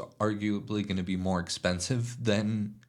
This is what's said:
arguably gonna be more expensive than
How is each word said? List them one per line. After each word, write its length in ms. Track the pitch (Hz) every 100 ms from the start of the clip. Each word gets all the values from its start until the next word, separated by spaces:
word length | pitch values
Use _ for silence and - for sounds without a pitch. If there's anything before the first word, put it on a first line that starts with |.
| - -
arguably 680 | 107 101 104 104 - 107 98
gonna 160 | 95
be 140 | 90 92
more 240 | 92 90
expensive 760 | 87 - 92 90 - 127 117 -
than 520 | 113 104 104 107 104 -